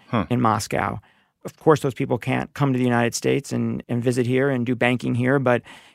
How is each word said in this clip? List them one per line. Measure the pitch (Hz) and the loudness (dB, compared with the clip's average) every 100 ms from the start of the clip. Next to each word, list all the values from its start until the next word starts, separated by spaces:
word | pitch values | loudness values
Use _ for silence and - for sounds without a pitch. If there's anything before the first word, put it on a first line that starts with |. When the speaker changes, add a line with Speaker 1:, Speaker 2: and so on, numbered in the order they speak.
| - | -4
Speaker 1:
Huh. | 117 - | -4 0
Speaker 2:
in | 120 | 0
Moscow. | 117 104 - - 98 113 - _ _ _ | 2 0 -2 -2 -2 -4 -12 _ _ _
Of | - - | -16 -2
course, | 160 147 | 2 4
those | 139 | 2
people | - 127 123 | -4 -4 -2
can't | - 127 - | -2 -4 -4
come | - 139 | 0 0
to | 127 | 2
the | |
United | 123 120 117 | 2 2 0
States | - 131 135 - | 0 -2 -2 -2
and, | 120 117 113 - | -4 -4 -4 -4
and | 120 | -2
visit | 123 123 120 | 0 0 0
here | 127 139 | 0 0
and | 127 117 | 0 -2
do | |
banking | 117 123 123 131 | 0 0 0 0
here, | 120 127 139 | 0 2 2
but, | 127 120 - - - | 2 0 -2 -20 -20